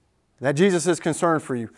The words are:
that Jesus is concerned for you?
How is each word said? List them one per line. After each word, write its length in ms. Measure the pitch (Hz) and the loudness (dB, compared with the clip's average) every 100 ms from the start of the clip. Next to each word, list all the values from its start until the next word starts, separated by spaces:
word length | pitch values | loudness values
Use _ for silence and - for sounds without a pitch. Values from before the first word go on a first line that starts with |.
| _ _ _ - | _ _ _ -6
that 140 | 127 | -2
Jesus 340 | 147 196 175 170 | 2 2 2 0
is 120 | 160 | 0
concerned 440 | 170 151 170 160 | -2 0 0 0
for 120 | - 123 | -2 -8
you? 140 | 110 | -8